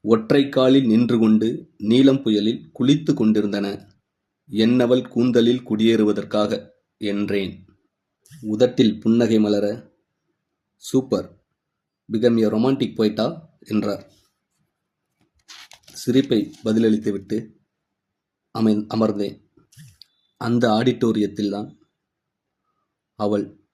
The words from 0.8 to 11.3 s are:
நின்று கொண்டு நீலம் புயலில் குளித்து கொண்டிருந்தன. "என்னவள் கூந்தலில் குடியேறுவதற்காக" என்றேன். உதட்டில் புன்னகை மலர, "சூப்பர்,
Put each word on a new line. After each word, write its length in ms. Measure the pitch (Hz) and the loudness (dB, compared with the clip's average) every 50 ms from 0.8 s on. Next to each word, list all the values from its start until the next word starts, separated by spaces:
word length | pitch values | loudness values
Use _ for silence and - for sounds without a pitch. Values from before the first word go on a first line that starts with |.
| 135 | 4
நின்று 320 | 113 107 113 123 117 123 113 | 2 2 2 2 2 2 2
கொண்டு 520 | 110 110 110 107 110 113 135 165 - _ _ | 4 4 4 2 2 -2 -6 -8 -12 _ _
நீலம் 460 | _ 101 107 113 131 135 139 131 - - | _ -2 0 2 4 4 4 2 2 0
புயலில் 480 | 113 107 104 101 110 120 - - - _ - | -2 -2 0 0 -2 -4 -6 -10 -18 _ -4
குளித்து 360 | 120 131 147 156 156 - 143 | 0 0 0 0 0 -4 -2
கொண்டிருந்தன. 800 | - 117 110 110 107 104 101 98 101 101 98 101 - - _ _ _ _ _ _ _ _ _ _ _ _ _ | 0 2 0 2 0 0 -2 -4 -4 -6 -6 -8 -10 -16 _ _ _ _ _ _ _ _ _ _ _ _ _
"என்னவள் 580 | - 104 110 113 123 127 123 117 123 127 127 - | -2 0 0 2 2 2 2 2 2 0 0 -4
கூந்தலில் 600 | - 117 120 127 117 120 117 117 120 123 - - | -2 0 0 2 2 2 2 2 2 0 -2 -6
குடியேறுவதற்காக" 1000 | 107 104 110 113 113 110 107 104 101 101 92 - - 107 104 104 110 - - - _ _ _ _ _ | -2 0 2 2 4 4 2 0 0 -2 -6 -4 -2 -2 -2 -2 -4 -6 -8 -16 _ _ _ _ _
என்றேன். 680 | _ 107 101 101 101 104 98 101 101 98 90 92 92 92 _ _ _ _ _ _ _ _ _ _ _ _ _ - 147 | _ -8 -6 -4 -4 -4 -4 -4 -4 -4 -6 -10 -14 -20 _ _ _ _ _ _ _ _ _ _ _ _ _ -20 -14
உதட்டில் 600 | 120 107 107 107 127 123 123 - 127 110 - - | -8 -6 0 2 0 0 4 2 2 2 2 0
புன்னகை 380 | - 117 113 120 120 107 113 110 | 0 0 2 2 2 2 2 2
மலர, 560 | 107 104 104 101 101 101 110 120 120 - _ _ _ _ _ _ _ _ _ _ _ _ _ _ _ _ _ | 2 2 0 0 -2 -4 -6 -8 -14 -20 _ _ _ _ _ _ _ _ _ _ _ _ _ _ _ _ _
"சூப்பர், 680 | _ _ - - 131 131 - 107 92 87 - | _ _ -2 -2 -2 -2 0 -4 -4 -4 -8